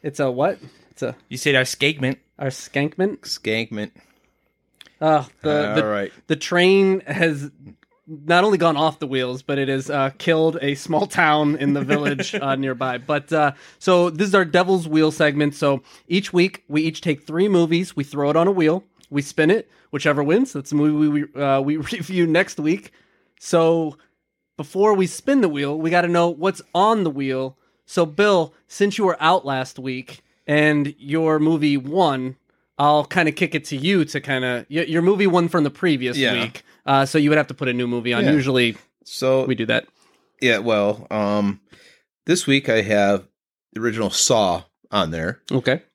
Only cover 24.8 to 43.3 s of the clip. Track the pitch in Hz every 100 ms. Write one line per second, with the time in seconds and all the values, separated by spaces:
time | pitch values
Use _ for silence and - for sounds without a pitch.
24.8 | 208 202 180 - - 277 190 143 143 151
25.8 | 160 175 175 170 170 151 185 190 - 170
26.8 | 208 220 175 135 135 131 131 - _ _
27.8 | _ - 165 151 208 190 156 _ _ -
28.8 | 202 202 196 165 156 185 135 131 131 -
29.8 | 131 127 127 - _ _ - 151 151 147
30.8 | 143 147 139 156 160 156 156 165 147 143
31.8 | 131 175 170 131 127 131 _ _ _ -
32.8 | 147 151 143 185 160 151 175 156 143 143
33.8 | 156 196 143 147 139 131 127 123 - 151
34.8 | 160 160 170 196 196 180 170 180 147 143
35.8 | 180 139 123 123 127 107 117 - _ _
36.8 | - 135 135 160 147 151 143 139 131 123
37.8 | 123 120 117 117 - 147 135 131 117 104
38.8 | _ _ - - 131 131 131 123 113 117
39.8 | - _ _ _ _ _ 127 110 117 107
40.8 | 101 107 - 107 101 104 101 98 _ -
41.8 | - _ _ _ - - - 139 135 113
42.8 | 101 104 101 101 -